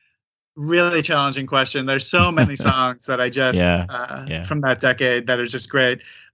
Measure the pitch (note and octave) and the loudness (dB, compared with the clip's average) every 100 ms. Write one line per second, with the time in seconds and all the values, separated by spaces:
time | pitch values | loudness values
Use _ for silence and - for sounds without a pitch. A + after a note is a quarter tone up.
0 | _ _ _ _ _ - D3 E3+ F3 E3 | _ _ _ _ _ -10 0 2 4 2
1 | D3+ D3+ C#3 C3+ C3 C#3 C3+ C#3+ C3 C3+ | 0 0 0 -2 -2 0 0 -2 -2 -2
2 | - F3+ F3 E3 C3 C#3 C#3+ C3 B2+ B2 | 0 2 2 4 2 2 0 2 0 -2
3 | - B2+ B2 B2 C3 F2+ F2+ F2 F2 B2 | -6 -2 -2 0 0 2 2 2 -2 -8
4 | B2 C2+ C#2 D#2+ F2 D3+ C3+ B2 C3+ B2+ | -10 -10 -10 -8 -6 -2 0 2 2 2
5 | C3 A#2+ A#2 B2 A#2+ B2 - C#3 B2+ A#2+ | 0 0 0 -2 -2 -6 -4 0 0 0
6 | - - - | -8 -20 -10